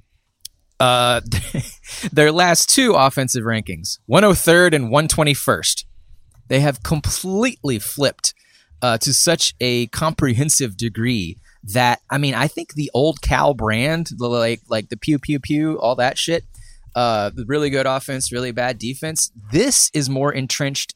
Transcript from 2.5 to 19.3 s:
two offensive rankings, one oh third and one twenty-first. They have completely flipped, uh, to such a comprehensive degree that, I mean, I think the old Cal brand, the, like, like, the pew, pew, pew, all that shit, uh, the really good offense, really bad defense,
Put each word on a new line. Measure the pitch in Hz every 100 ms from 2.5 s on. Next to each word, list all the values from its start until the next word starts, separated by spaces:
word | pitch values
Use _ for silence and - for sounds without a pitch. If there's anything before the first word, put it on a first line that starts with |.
| 170 -
two | - 254 160
offensive | 135 139 131 131 113
rankings, | 113 101 82 87 - -
one | 147 208
oh |
third | 170 - 170 180
and | 151 117
one | 143 156
twenty-first. | - 147 139 - 90 - - - - - - - - -
They | 131
have | 147 131
completely | - 156 - - 185 196 254 - 143 110
flipped, | - - 131 - - - _ _ _ -
uh, | 123 113
to | -
such | 131 - 165 - -
a | 123 123 120
comprehensive | - 160 - 143 117 151 - 131 92
degree | 117 104 117 117 85 - - _
that, | 101 98 123 - -
I | 139
mean, | 143
I | 117 143
think | - 330
the | 147 147
old | 120 151 -
Cal | - 131 147
brand, | 123 110 110 139 165 165 -
the, | 120
like, | 120 117 117 -
like, | 113 101
the | 120
pew, | - 147
pew, | - 147
pew, | - 151 156 -
all | 117 127
that | 123 139
shit, | - 165 - - - - -
uh, | 123 120 107 101
the | 127 117
really | 147 147
good | 135 131
offense, | 131 135 131 -
really | 120 123
bad | 120 123 110
defense, | 113 135 160 160 -